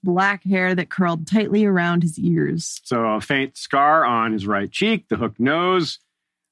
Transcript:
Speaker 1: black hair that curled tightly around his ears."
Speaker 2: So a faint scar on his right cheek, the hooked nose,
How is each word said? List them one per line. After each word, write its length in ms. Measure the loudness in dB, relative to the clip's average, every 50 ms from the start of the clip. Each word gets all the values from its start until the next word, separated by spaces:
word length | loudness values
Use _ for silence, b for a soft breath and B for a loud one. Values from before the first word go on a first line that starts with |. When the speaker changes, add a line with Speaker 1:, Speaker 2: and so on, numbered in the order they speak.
| -4
Speaker 1:
black 400 | -2 0 2 2 0 0 -2 -2
hair 280 | -2 0 0 2 0 0
that 160 | -2 -2 -4
curled 380 | -2 0 0 0 0 -2 -4 0
tightly 380 | 0 0 2 2 2 2 2
around 360 | 4 2 2 2 2 2 2 0
his 140 | 0 -2 -2
ears." 600 | 0 0 2 2 0 0 -2 -4 -6 -8 -12 -12 -8
Speaker 2:
So 200 | -4 -4 -2 0
a 160 | 0 -2 -2
faint 360 | -2 -2 -2 -2 -2 -4 -6 -12
scar 480 | -8 -2 0 2 4 4 4 4 2
on 260 | 2 2 0 0 0
his 160 | -2 -4 -2 -2
right 240 | -2 -2 -2 -4
cheek, 380 | -2 -2 0 0 0 -2 -2 _
the 80 | -4 -2
hooked 220 | -2 -6 -2 -2
nose, 600 | 0 0 2 2 0 2 0 0 0 -2 -6 -12 _ _ _ _ _ _ _ _ _ _